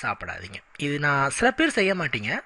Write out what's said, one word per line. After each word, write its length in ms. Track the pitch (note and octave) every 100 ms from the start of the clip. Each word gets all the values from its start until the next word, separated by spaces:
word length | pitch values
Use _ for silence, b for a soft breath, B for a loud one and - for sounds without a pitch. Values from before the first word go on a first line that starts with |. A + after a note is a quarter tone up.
சாப்பிடாதீங்க. 580 | A#2 G2+ F2+ - F#2 - - -
இது 220 | C#3+ D3
நான், 300 | D3 C#3 C#3
சில 220 | - A#3+
பேர் 180 | B3+ D#4+
செய்ய 260 | - F#3+ F#3
மாட்டீங்க, 440 | D3+ - A#2 A3+